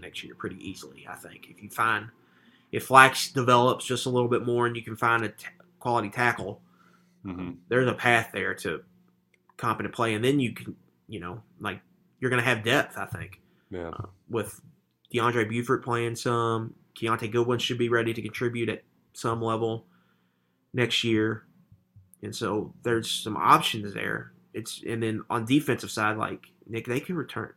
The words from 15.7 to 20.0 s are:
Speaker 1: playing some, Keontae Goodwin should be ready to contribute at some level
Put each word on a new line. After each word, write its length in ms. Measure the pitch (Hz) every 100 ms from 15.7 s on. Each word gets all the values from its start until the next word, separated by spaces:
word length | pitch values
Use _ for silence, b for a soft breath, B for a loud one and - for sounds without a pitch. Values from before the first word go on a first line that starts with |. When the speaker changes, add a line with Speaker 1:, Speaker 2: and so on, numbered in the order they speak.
| 123
Speaker 1:
playing 320 | 127 117 117 117
some, 580 | 127 117 117 113 113 - _
Keontae 360 | - 113 113 117
Goodwin 280 | 120 120 117
should 180 | - 120
be 100 | 120
ready 240 | 117 113
to 80 | 117
contribute 460 | 107 - 120 117 113
at 140 | 95 _ _ _
some 300 | - 120 113
level 420 | 113 110 113 113 - _